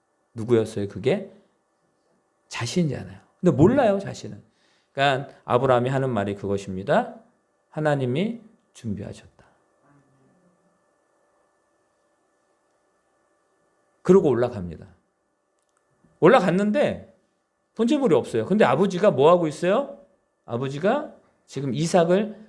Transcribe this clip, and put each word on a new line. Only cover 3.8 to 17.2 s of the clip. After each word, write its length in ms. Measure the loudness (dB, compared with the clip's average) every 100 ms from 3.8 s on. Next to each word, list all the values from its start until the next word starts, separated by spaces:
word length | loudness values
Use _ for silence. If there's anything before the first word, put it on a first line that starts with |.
| 2 0
자신은. 440 | -4 -12 -14 -18 -20 _ _ _ _
그러니까 420 | -2 0 0 -6 -12
아브라함이 440 | -2 0 4 2 2
하는 220 | -2 -2
말이 240 | -2 -4
그것입니다. 800 | -4 -4 -6 -6 -8 -2 0 -2 -8 _ _ _ _ _
"하나님이 680 | -6 -2 -2 -2 -2 -4 -6 -16 _ _
준비하셨다." 720 | -14 -10 -10 -10 -16 -20 _ _ _ _ _ _ _ _ _ _ _ _ _ _ _ _ _ _ _ _ _ _ _ _ _ _ _ _ _ _ _ _ _ _ _ _ _ _ _ _ _ _ _ _ _ _ _
그러고 260 | 4 4 4
올라갑니다. 580 | 0 -2 -4 -12 -14 -20 _ _ _ _ _ _ _ _ _ _ _ _ 2
올라갔는데 960 | 4 6 4 0 0 0 -2 -4 -12 _